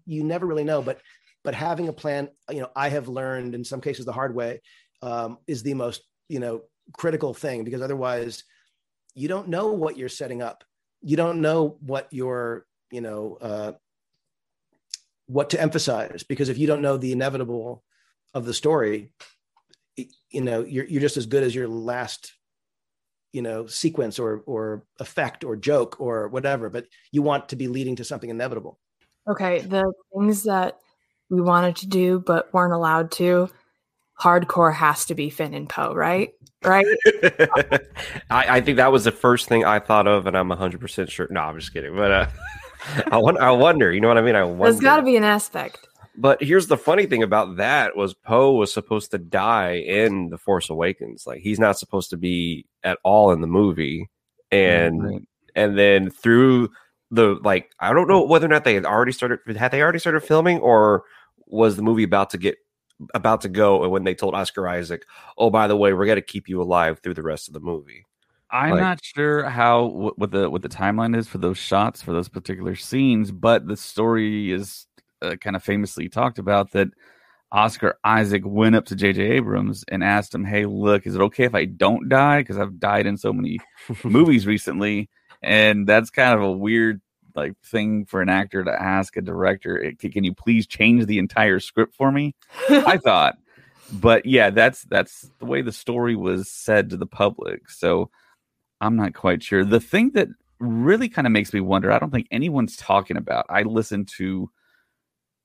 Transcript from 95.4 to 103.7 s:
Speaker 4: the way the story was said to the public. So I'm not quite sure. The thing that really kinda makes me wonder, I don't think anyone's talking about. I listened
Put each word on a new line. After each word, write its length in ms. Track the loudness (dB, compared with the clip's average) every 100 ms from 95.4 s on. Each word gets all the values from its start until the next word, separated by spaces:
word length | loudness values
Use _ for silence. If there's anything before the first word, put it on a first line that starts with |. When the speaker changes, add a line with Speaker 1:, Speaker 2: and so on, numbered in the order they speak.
Speaker 4:
the 60 | -6
way 160 | -4
the 100 | -6
story 440 | -8 -6 -2 -2 -2
was 340 | -2 -4 -6
said 400 | -10 0 2 2
to 60 | -6
the 100 | -8
public. 600 | 0 -2 -2 -10 -12 _
So 400 | -4 0 0 -2 _ _ _ _ _ _ -6
I'm 160 | -2 0
not 180 | -2
quite 280 | -2 -2 -2
sure. 220 | 0 0
The 160 | 2 2
thing 320 | 2 0 0
that 160 | 0 -2 -6 _ -10
really 480 | -6 0 2 2 0
kinda 220 | -2 0
makes 220 | 0 0
me 80 | -4
wonder, 300 | 0 0 2
I 60 | 0
don't 120 | 0
think 160 | -4 -4
anyone's 460 | -4 -4 -2 -4 -6
talking 400 | 0 0 0 -8
about. 300 | -4 -4 -2
I 120 | -2
listened 460 | 0